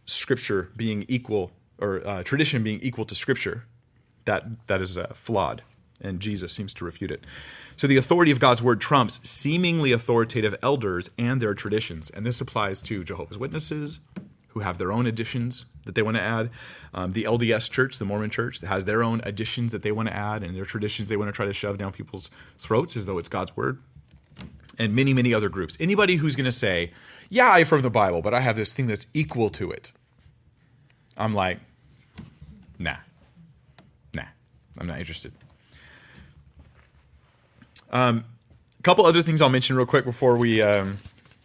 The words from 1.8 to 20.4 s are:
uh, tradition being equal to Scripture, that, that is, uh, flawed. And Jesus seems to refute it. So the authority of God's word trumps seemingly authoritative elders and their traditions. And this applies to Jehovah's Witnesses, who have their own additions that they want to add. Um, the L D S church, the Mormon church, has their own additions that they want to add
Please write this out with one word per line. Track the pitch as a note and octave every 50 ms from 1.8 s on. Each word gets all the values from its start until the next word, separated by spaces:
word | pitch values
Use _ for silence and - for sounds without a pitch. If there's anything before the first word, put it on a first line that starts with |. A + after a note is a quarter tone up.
| - G2+ G2 F#2 - G2
uh, | G2+ F#2 F2+
tradition | - C3+ C#3 D#3 C#3 - A#2+ A2
being | A2 G#2+ G2+
equal | - C3 A#2+ - G#2+
to | - G2
Scripture, | - - - B2+ - - G2 E2 A#2+ - - _ _ _ _ _ _ _ _ _ _ -
that, | - G#2 F2 - A2+ A2+ A2+ -
that | - G2+ F#2+
is, | F#2+ F#2 F2+ F2
uh, | F2 - -
flawed. | - - - A2+ G2 F2 C#2 A#1 A#1 - _ _ _ _ _ - - -
And | G2 F#2+ F2
Jesus | F#2+ G#2+ G#2 F#2+ F2+ E2+
seems | - - G#2 F#2+ -
to | - F2
refute | E2+ D#2 - G2+ E2
it. | C#2 - - - - - - - - - - - - -
So | -
the | C#3 C#3 C3
authority | B2+ - E3+ F3 E3+ D#3
of | C#3+ B2
God's | D3 C3 B2 A#2 A#2
word | B2+ A#2+ G2+
trumps | - - D3+ C#3 B2 G2+ - - - -
seemingly | - - - C#3+ D#3 F3 F3+ F3 E3+ E3 D3+ C3+
authoritative | A#2+ A#2 A#2 - A#2+ A#2 A2+ A2+ - B2 G#2+ G#2+ G2 - -
elders | B2+ C#3+ C3+ A2 G2 F2+ F2 F#2 - -
and | - A#2+ A#2+ C3 C3+
their | A#2 G#2 G2+
traditions. | - - G#2+ G2+ A2 A2 - E2+ D#2+ D#2 -
And | - - G#2+
this | A#2+ A#2+ -
applies | C3 - - A#2 G#2 G2 G2 -
to | - - A2+ G2 F2
Jehovah's | - F#2 E2 - - G2+ G2+
Witnesses, | B2 C3+ D#3+ D#3 D3 - D3+ D3+ D3 D3 D#3 - - _ - - - - - _ _ _
who | - A2
have | G2+ F#2 F2+ F2
their | F#2 F2+
own | G2+ A#2 B2
additions | A#2+ A2+ A2+ A2+ - - B2 A#2 B2 B2+ - - - - - -
that | - -
they | A2+
want | G#2+ A2 A2 A2+
to | F#2
add. | G#2+ A#2 A2+ A2+ A#2+ A#2 - - - - - - - -
Um, | F2+ F#2 F#2 F#2+
the | A2+ G#2
L | G#2+ A#2 A#2
D | A#2+ A2 A2
S | G#2+ - -
church, | - - B2+ C3+ - -
the | G#2+
Mormon | G2 G2+ G#2 G#2+ G#2+
church, | - - A#2 B2 - -
has | - F#2+ G2 G2 F#2+
their | F#2+ G#2+ A2+ A#2
own | A#2 A2+ A2+ -
additions | - G2+ G2+ A2 A2 - - A#2+ A2+
that | A2 G2+ -
they | G#2+
want | G#2+ G#2+ A2 A2
to | -
add | F#2+ G#2 G#2 G#2+ G#2+